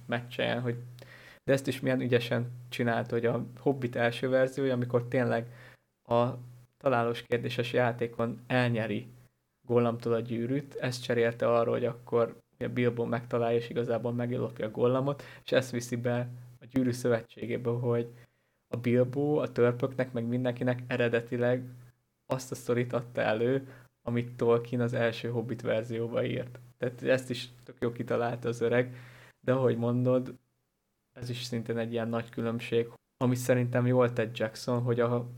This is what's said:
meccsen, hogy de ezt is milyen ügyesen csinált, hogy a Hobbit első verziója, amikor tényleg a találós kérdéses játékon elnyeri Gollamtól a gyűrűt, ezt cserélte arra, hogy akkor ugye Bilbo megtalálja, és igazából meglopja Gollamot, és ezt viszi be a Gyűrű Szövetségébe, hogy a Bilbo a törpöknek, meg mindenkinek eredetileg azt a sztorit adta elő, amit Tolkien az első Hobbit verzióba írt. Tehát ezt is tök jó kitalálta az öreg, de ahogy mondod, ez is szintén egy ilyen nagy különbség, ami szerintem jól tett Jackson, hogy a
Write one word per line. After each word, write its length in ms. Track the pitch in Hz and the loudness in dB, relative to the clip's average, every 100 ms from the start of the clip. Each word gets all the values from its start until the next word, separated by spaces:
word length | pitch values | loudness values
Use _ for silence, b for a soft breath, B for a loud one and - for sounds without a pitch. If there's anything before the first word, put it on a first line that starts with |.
| - | -6
meccsen, 540 | 120 123 - 120 117 | -6 -4 -4 -2 0
hogy 160 | 120 120 - - B B B B | -2 -4 -10 -18 B B B B
de 80 | - | 0
ezt 140 | 135 135 | 0 0
is 140 | - | -2
milyen 200 | 135 127 | -2 0
ügyesen 520 | 123 120 - 120 120 - - | 2 2 2 -2 -2 -8 -10
csinált, 420 | - 120 117 120 | -2 0 0 0
hogy 160 | 117 117 | 0 2
a 200 | 120 - - | 0 -4 -2
Hobbit 380 | 143 135 123 123 | 0 0 -2 0
első 320 | 120 120 131 | 0 0 0
verziója, 440 | 131 131 139 135 | 2 2 2 0
amikor 360 | 123 120 123 120 | 0 2 0 2
tényleg 440 | 131 117 117 120 B B B B _ - | 0 2 0 -2 B B B B _ 0
a 200 | 120 120 127 - - - _ | 4 4 0 -12 -20 -20 _
találós 460 | 143 120 117 117 | 2 2 2 -2
kérdéses 500 | - 120 123 123 120 | -2 -2 0 -4 0
játékon 680 | 123 123 120 117 - 117 123 - | 2 2 2 -4 -2 -4 -4 0
elnyeri 640 | 127 120 117 110 107 - - - _ _ _ - | 2 4 2 -2 -4 -6 -16 -20 _ _ _ 0
Gollamtól 460 | 120 117 117 117 | 2 2 0 0
a 80 | 113 | 0
gyűrűt, 540 | 120 113 117 143 - | 0 -4 -2 -4 -4
ezt 280 | - 127 123 | -6 -6 -4
cserélte 500 | - 120 117 120 120 | -2 2 2 2 2
arra, 180 | 117 117 | 4 4
hogy 140 | 120 | 2
akkor 540 | 117 117 - 120 113 - _ | 0 -4 0 2 2 -2 _
ugye 140 | _ 120 | _ -4
Bilbo 360 | 123 123 120 | 2 2 2
megtalálja, 520 | 117 117 123 120 117 117 | -2 -2 -2 0 2 0
és 120 | 117 | 0
igazából 420 | 120 117 117 120 | -4 -2 -2 -2
meglopja 580 | 120 120 123 117 - 110 | -2 -2 -2 -4 -4 -6
Gollamot, 520 | - 120 131 139 143 B B | 2 2 4 0 -4 B B
és 80 | - | 0
ezt 180 | 135 123 | 0 2
viszi 260 | 120 120 120 | -4 -4 -4
be 320 | 120 120 123 - - - | -2 -2 -4 -10 -18 -20
a 40 | |
Gyűrű 280 | - 131 127 | -4 0 0
Szövetségébe, 800 | 120 127 113 - 117 110 117 120 | 0 0 0 -2 -10 -6 -2 -2
hogy 420 | 120 123 117 120 b b b b b _ | 0 2 0 0 b b b b b _
a 80 | 120 | -2
Bilbo 600 | 120 123 123 139 147 151 | 2 4 4 2 2 2
a 160 | - | 0
törpöknek, 600 | - 120 120 131 - 127 | 4 4 4 -2 -2 -4
meg 120 | 120 | -2
mindenkinek 580 | 117 123 127 120 127 123 123 | -2 0 0 0 0 -2 -2
eredetileg 800 | 123 120 117 117 123 120 127 127 - - _ _ _ - | 0 2 2 0 0 2 0 -2 -14 -20 _ _ _ -6
azt 240 | 127 - | -6 -4
a 40 | |
sztorit 380 | 131 - 120 123 | -8 0 0 0
adta 280 | 120 120 123 | -2 -4 -2
elő, 480 | 110 110 120 135 135 B B _ | 0 2 2 0 -2 B B _
amit 340 | - 120 120 - | -4 -4 -4 0
Tolkien 440 | 117 117 120 123 | 4 4 2 -2
az 120 | 117 | 0
első 360 | 120 117 113 117 | 2 0 0 -4
Hobbit 340 | 120 117 113 | -4 -4 -4
verzióba 640 | 117 110 120 113 117 120 | -2 -2 -2 -4 -2 -2
írt. 340 | 123 123 120 - - _ | -2 -4 -8 -14 -20 _
Tehát 240 | 120 123 | -6 -2
ezt 280 | 135 127 123 | 2 2 0
is 180 | 120 - - | -8 -8 -16
tök 120 | - - | -20 -4
jó 120 | 120 | -4
kitalálta 560 | 120 117 117 117 123 120 | -2 -2 0 0 -2 -4
az 120 | 120 | 0
öreg, 360 | 117 120 127 B B B B B | 2 2 2 B B B B B
de 120 | - | 0
ahogy 240 | 131 123 117 | 2 2 2
mondod, 580 | 117 123 127 127 127 123 _ _ _ _ _ _ _ | 0 2 4 2 0 -8 _ _ _ _ _ _ _
ez 140 | 131 123 | -12 -8
is 140 | 123 | -8
szintén 360 | - 117 110 117 | -6 -6 -2 -2
egy 140 | 113 | -2
ilyen 160 | 117 113 | -2 -2
nagy 200 | 117 117 | -2 -4
különbség, 600 | - 117 117 120 117 117 - _ _ | -4 -4 -4 0 0 0 -6 _ _
ami 180 | 123 | 0
szerintem 520 | 123 123 123 120 123 123 | 2 2 2 2 2 4
jól 260 | 127 120 | 4 4
tett 240 | 123 110 - | 2 -2 -2
Jackson, 460 | 110 - - 120 | -4 -2 -2 0
hogy 180 | 123 117 | 2 2
a 280 | 120 120 120 | 2 0 -2